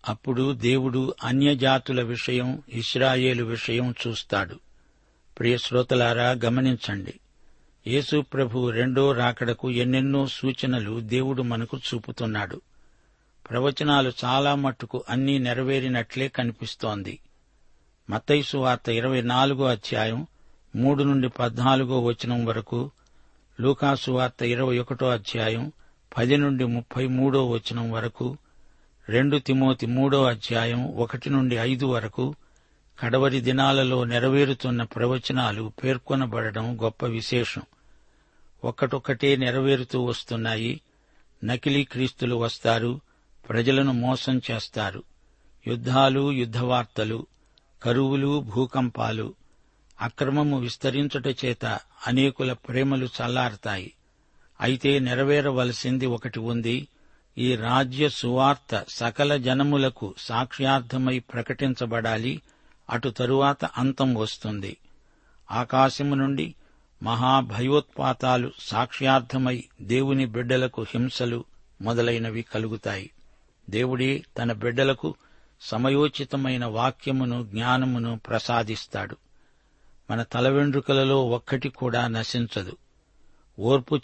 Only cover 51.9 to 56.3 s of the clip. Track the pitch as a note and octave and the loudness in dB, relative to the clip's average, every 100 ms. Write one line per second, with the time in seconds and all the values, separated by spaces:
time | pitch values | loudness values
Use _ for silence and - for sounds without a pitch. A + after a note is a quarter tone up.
51.9 | - - B2+ C3+ C3 C3 B2 - B2+ C3+ | -10 0 4 2 2 -4 -6 -4 0 0
52.9 | C3+ B2 - A#2+ B2+ B2 G#2 G#2+ G2 F#2 | 0 -2 -4 -2 0 -2 -4 -6 -6 -8
53.9 | _ _ _ _ _ _ - A#2+ C3 C#3 | _ _ _ _ _ _ -4 -2 0 2
54.9 | C#3 B2 B2 C#3 D3 C#3 B2+ B2 A2+ B2+ | 2 2 0 2 2 2 0 -2 -2 -2
55.9 | C3 B2+ A#2 B2 | -2 -2 -4 -6